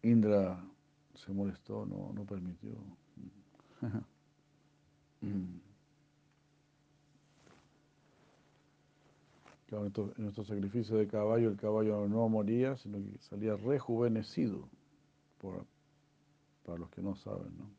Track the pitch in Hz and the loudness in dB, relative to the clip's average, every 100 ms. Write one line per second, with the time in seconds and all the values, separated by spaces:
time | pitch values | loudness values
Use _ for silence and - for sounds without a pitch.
0 | 113 117 107 104 95 90 90 - _ _ | 8 8 8 6 4 0 -10 -18 _ _
1 | _ - - 98 101 90 - 107 101 95 | _ -20 -6 -2 -2 -4 -8 -6 -6 -8
2 | 95 101 101 101 90 87 107 110 98 87 | -8 -8 -8 -8 -8 -10 -12 -12 -14 -18
3 | _ - - - - _ - - 120 107 | _ -18 -18 -18 -20 _ -20 -8 -4 -4
4 | - _ _ _ _ _ _ _ _ _ | -8 _ _ _ _ _ _ _ _ _
5 | _ _ - 101 90 87 - - _ _ | _ _ -4 -4 -4 -8 -18 -20 _ _
6 | _ _ _ _ _ _ _ _ _ _ | _ _ _ _ _ _ _ _ _ _
7 | _ _ _ _ - 76 _ _ _ _ | _ _ _ _ -20 -20 _ _ _ _
8 | _ _ _ _ _ _ _ _ _ _ | _ _ _ _ _ _ _ _ _ _
9 | _ _ _ - - - - 107 101 101 | _ _ _ -20 -20 -20 -8 -4 -2 -2
10 | 98 - 107 101 101 101 98 117 110 113 | -4 -4 -6 -6 -6 -4 -2 -2 2 4
11 | 104 107 104 113 113 101 107 107 107 104 | 4 2 4 4 4 2 2 2 4 2
12 | 101 107 113 110 101 117 131 135 - 104 | 2 4 4 4 4 2 2 0 -6 -8
13 | 101 101 - 98 110 104 110 143 - 113 | -8 -10 -12 -4 -2 0 0 0 0 2
14 | 120 110 104 - 139 98 - - _ _ | 4 2 -2 0 0 -2 -10 -20 _ _
15 | _ _ _ _ 98 90 85 _ _ _ | _ _ _ _ -10 -10 -12 _ _ _
16 | _ _ _ _ _ _ - 85 85 - | _ _ _ _ _ _ -12 -10 -10 -8
17 | 95 98 - 95 87 85 104 | -6 -6 -6 -8 -8 -12 -16